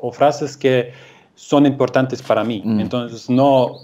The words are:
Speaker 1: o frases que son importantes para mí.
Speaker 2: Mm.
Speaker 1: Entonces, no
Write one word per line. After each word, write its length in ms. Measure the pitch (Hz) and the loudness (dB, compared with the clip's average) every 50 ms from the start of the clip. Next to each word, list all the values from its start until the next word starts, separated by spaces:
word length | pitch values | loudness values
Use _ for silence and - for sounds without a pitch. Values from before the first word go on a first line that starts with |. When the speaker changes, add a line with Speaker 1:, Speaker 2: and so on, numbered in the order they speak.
Speaker 1:
o 100 | - 120 | -10 -10
frases 460 | - - 143 151 147 147 156 135 - | -2 0 2 2 2 0 -6 -10 -6
que 340 | - - 131 131 123 117 - - - - - - _ _ _ _ | -2 0 0 2 0 -2 -4 -10 -20 -20 -20 -20 _ _ _ _
son 300 | _ - - 156 143 143 | _ -6 0 2 4 4
importantes 560 | 139 131 135 127 - - 131 131 123 123 - | 4 2 2 0 0 0 0 0 -2 -4 -6
para 220 | - - 113 107 107 | -2 0 0 0 0
mí. 160 | 117 117 98 92 | -2 -4 -4 -4
Speaker 2:
Mm. 160 | 113 110 104 | -2 -2 -2
Speaker 1:
Entonces, 480 | 95 92 123 123 120 117 117 113 - - | -2 -2 -4 -6 -6 -8 -12 -10 -4 -2
no 480 | 123 131 139 143 135 127 123 113 - - | 2 2 4 4 4 4 2 0 -4 -10